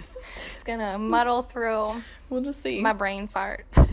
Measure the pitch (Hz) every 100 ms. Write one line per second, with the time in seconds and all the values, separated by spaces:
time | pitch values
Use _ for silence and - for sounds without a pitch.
0 | - - - - - - - 226 208 202
1 | 220 233 240 240 247 254 226 220 214 233
2 | - - - 254 285 277 262 220 220 208
3 | 196 196 208 196 196 - - - -